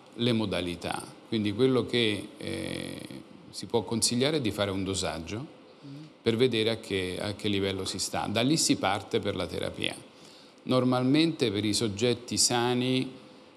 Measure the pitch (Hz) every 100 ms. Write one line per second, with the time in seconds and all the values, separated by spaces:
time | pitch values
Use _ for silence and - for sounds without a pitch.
0 | - - 120 113 107 90 90 87 90 -
1 | - - - 113 104 101 131 127 - 120
2 | 113 101 - - 95 95 90 90 - -
3 | - - - - - - 101 117 107 113
4 | - 120 135 160 113 101 101 95 92 95
5 | 90 80 82 104 151 - - - 143 143
6 | 156 - 120 113 131 117 110 110 - 98
7 | 90 92 104 101 107 98 98 95 95 98
8 | - - 87 104 127 160 - 127 95 104
9 | - 113 101 92 87 90 - - - -
10 | - - - - - - - 127 127 127
11 | 127 147 165 156 120 101 104 101 117 98
12 | 123 120 - 104 - 120 120 123 127 127
13 | 127 - - - -